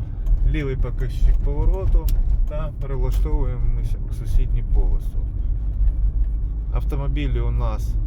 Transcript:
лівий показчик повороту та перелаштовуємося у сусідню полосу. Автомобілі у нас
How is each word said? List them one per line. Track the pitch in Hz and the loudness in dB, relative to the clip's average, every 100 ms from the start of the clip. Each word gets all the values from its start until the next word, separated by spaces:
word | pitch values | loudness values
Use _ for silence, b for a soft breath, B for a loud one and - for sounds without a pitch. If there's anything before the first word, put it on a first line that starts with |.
| B B B - - | B B B 2 2
лівий | 151 139 127 | 0 -2 -2
показчик | 127 120 120 - - - 147 | -2 -2 -4 2 4 4 2
повороту | 143 147 190 190 - - - - - - | 2 2 2 2 2 4 2 2 2 0
та | 151 151 139 | -2 -4 -6
перелаштовуємося | 139 135 143 - 151 151 143 - - - - - - | -4 -2 0 0 2 2 0 0 0 0 0 -2 -4
у | |
сусідню | - - - - - - | -6 0 2 2 0 2
полосу. | - - - - - - - - - - - - - - - - - - - - | 2 2 0 -2 -4 -4 -4 -4 -2 -4 0 0 2 0 0 0 -2 -4 -4 -4
Автомобілі | - - - 139 139 147 113 | -2 -2 -2 -2 0 0 0
у | 113 | 0
нас | - - - - - | 0 0 -2 -2 -2